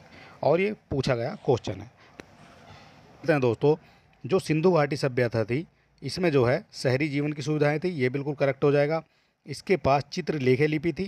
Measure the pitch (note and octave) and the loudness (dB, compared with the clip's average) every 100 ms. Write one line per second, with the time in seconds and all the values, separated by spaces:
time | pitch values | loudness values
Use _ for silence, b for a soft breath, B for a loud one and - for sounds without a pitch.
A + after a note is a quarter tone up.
0 | - B B B C3+ E3 G3+ G#3 - C#3 | -16 B B B 0 2 0 -6 -6 -4
1 | C3+ A#2+ B2 - - A#2 - F#2+ G#2+ - | -2 -2 -4 -4 0 0 0 -10 -14 -20
2 | - - - - - - - - - - | -20 -20 -20 -20 -20 -20 -20 -20 -20 -20
3 | - - C#3+ D3+ B2 A2 C#3+ D#3+ b b | -20 -6 -2 2 2 2 2 2 b b
4 | b b B2 F3+ - D#3 F3+ E3 C#3+ D3+ | b b -2 -2 0 2 2 2 2 0
5 | C#3 B2 A#2+ A#2 G#2+ B2+ F3 _ _ _ | -2 0 0 0 -2 -4 -6 _ _ _
6 | C#3 E3+ F3 C#3 A#2+ C#3+ - - C3+ B2+ | -10 -2 2 4 4 2 -4 -6 -2 0
7 | D#3 C#3 D3 D3+ C3 D3+ D3 D3+ F3+ E3 | 0 -2 -4 -4 -4 0 0 0 -4 -2
8 | B2+ C#3 C#3 C#3 C#3 C3 D3 C#3+ D3 D#3+ | -2 -2 -6 -2 -2 0 2 2 2 -2
9 | - _ _ _ - C#3 - F3+ - C#3+ | -8 _ _ _ -16 -8 -2 0 2 2
10 | - - E3 D#3 B2+ B2+ D#3 D3+ E3+ D#3+ | 0 -6 -4 0 2 4 2 0 -4 -4